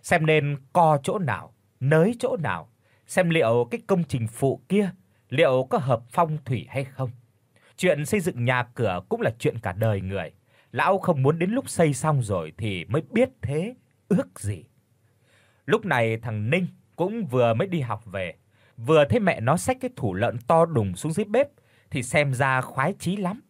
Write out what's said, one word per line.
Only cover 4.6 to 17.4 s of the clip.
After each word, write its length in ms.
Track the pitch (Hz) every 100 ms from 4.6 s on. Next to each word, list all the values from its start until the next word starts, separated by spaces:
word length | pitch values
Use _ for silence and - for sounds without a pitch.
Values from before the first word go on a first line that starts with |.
| _
kia, 200 | 196 196 - _ _ _
liệu 380 | 131 160 131 131
có 80 | 226
hợp 240 | 135 117 -
phong 280 | - 165 151 -
thủy 200 | 120 -
hay 140 | 135
không. 260 | 135 - 127 - _ _ _ _ _ -
Chuyện 280 | 185 143 143
xây 140 | 214
dựng 260 | 170 120 120
nhà 180 | 127
cửa 380 | 123 - 110 90 -
cũng 120 | 233
là 100 | 110 -
chuyện 200 | - 113
cả 120 | 101
đời 300 | 87 113 101
người. 300 | 92 98 80 _ _ _ _
Lão 280 | 120 151 190
không 240 | - 151
muốn 160 | 131 165
đến 120 | 180
lúc 180 | 247 -
xây 240 | - 160
xong 280 | 135 156 143
rồi 320 | 107 95 78 78
thì 280 | 107 92 85
mới 160 | 135
biết 280 | - 214 254 _
thế, 340 | 127 147 196 254 _ _ _
ước 320 | 196 269 -
gì. 240 | 104 92 - _ _ _ _ _ _ _ _ _ -
Lúc 200 | 214 208
này 320 | 127 113 113
thằng 320 | 123 107 107
Ninh 180 | 175 180 - _ -
cũng 300 | 180 226 170
vừa 280 | 123